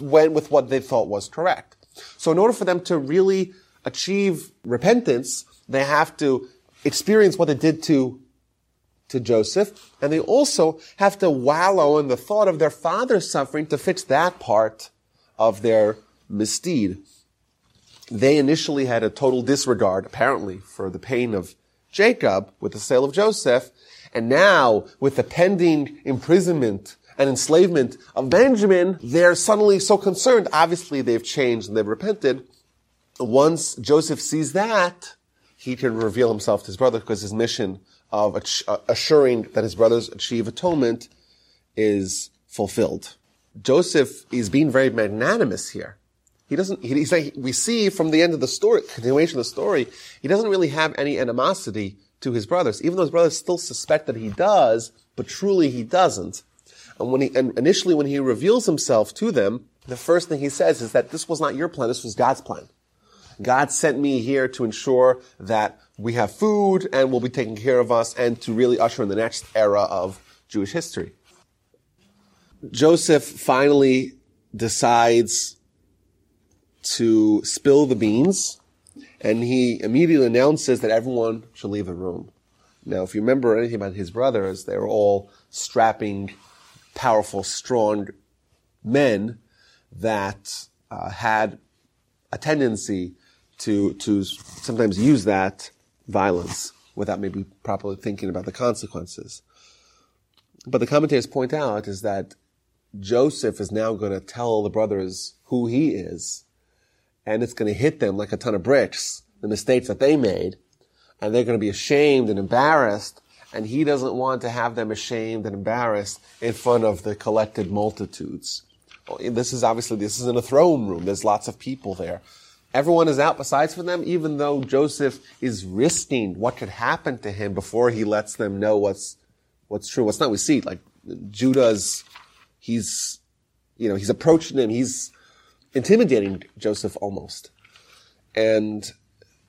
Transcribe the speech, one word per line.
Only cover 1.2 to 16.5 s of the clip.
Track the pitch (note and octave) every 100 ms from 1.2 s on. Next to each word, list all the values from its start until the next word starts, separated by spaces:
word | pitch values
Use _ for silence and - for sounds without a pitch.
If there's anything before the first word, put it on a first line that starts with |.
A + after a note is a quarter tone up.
| -
correct. | - F3 D3 - _ _ - - -
So | E3
in | E3
order | A3
for | G#3+ F3+
them | F3+
to | F3 E3+
really | C3+ F3 F#3+ F#3+ F#3 - _ _
achieve | C3 - - G3 G3 D#3 - _
repentance, | A2+ A#2+ E3+ A#3+ A3+ B2 C3+ - - _ -
they | C3+
have | C#3 D3 D#3 -
to | D3 B2+ - _ _ _
experience | D3 - - G#3+ G3 C#3
what | D#3+
they | C#3
did | D#3+ D#3
to, | - C#3+ B2+ - _ _ _ _ _ _ _ _ -
to | C3
Joseph, | A2+ A2+ G#2+ F#3 G3+ - - _
and | C#3+
they | D#3
also | - B3 C#4+ - D#3+ D#3 - -
have | G3 F#3+
to | F3+
wallow | C3+ B2 D#3 F#3 F#3+ D3 D3+
in | C#3
the | A#2+
thought | - G#3 G3
of | D#3
their | D#3
father's | - E3 F#3+ B3+ G#3+ -
suffering | D#3 C3+ D3+ D3+
to | C#3+
fix | - F3+
that | - C3+ F3 -
part | - G#2+ A2 - - _ _ _ _ -
of | A2+ G2+
their | A2+ A2 G#2+ A2 _ _ -
misdeed. | G#2 G#2+